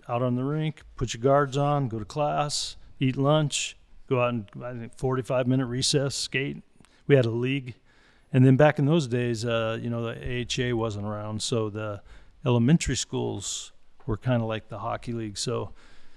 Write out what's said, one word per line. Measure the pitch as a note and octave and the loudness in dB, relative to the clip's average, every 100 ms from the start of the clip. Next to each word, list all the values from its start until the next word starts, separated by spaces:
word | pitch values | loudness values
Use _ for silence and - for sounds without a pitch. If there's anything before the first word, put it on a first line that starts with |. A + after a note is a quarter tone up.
| - | -6
out | A#2+ | -2
on | B2+ B2 | 0 0
the | |
rink, | C3+ D3+ D#3 - - - | -2 -2 -4 -6 -16 -6
put | B2 | -6
your | A#2 | 0
guards | B2+ C#3 C#3+ | 4 4 4
on, | C3+ C#3+ D3 C3 | 0 0 0 0
go | A2 | -4
to | G#2 | -6
class, | D3+ D3 D3+ D3 - - - - - | -4 -2 0 -2 -4 -6 -10 -18 -2
eat | C3 | -2
lunch, | B2+ C#3 D#3 D3 - - - _ - - | 2 4 4 2 -2 -6 -12 _ -20 -2
go | B2+ | 0
out | B2 | 0
and, | A#2+ G2+ C3+ | -2 -6 -12
I | B2 | -12
think, | B2 A2+ - | -10 -12 -6
forty-five-minute | C3 B2+ A#2 B2+ B2 C3 B2 | -2 -2 0 0 2 2 0
recess, | B2 C3 D3 C3+ | -2 2 2 0
skate. | - - C3 C#3 D3 - _ - _ - | -4 -4 -4 -4 -8 -14 _ -20 _ 4
We | |
had | C#3 A#2 | 6 6
a | |
league. | A#2 B2+ C#3 B2+ - _ _ _ _ _ | 0 -2 -2 -6 -16 _ _ _ _ _
And | C3+ C3 | 6 8
then | C3 | 8
back | D3+ D3 | 6 6
in | C#3 | 2
those | E3+ C3 | 2 2
days, | B2 A#2+ A2+ | -2 -2 -2
uh, | A#2+ A#2 A2+ A2+ | -2 0 0 -4
you | A#2 | -4
know, | A#2 | -4
the | A#2 | -6
A | A#2 C3+ | -6 -6
H | B2 A#2 - | -6 -4 -2
A | B2 | 0
wasn't | A#2 A2+ G#2 | 0 0 -2
around, | G#2 G#2 G#2+ G#2+ | -6 -6 -6 -6
so | - A#2 G#2+ | -2 -2 -2
the | G#2+ G#2+ G2+ - - - - C3+ | -4 -8 -8 -14 -20 -20 -6 2
elementary | A#2+ A#2+ E3 - B2+ | 4 6 4 4 -2
schools | - B2+ A#2 G#2 - - - - - - - | -4 -4 -4 -6 -8 -10 -12 -18 -20 -14 -6
were | G#2+ | -4
kinda | B2+ B2 A2+ | 0 0 0
like | A2 - | -4 -6
the | G#2 | -10
hockey | A#2 A2+ - | -6 -6 -6
league. | A#2 A2 G2 | -6 -6 -6
So | - A#2 G#2+ - - - - | -4 -4 -6 -12 -18 -16 -16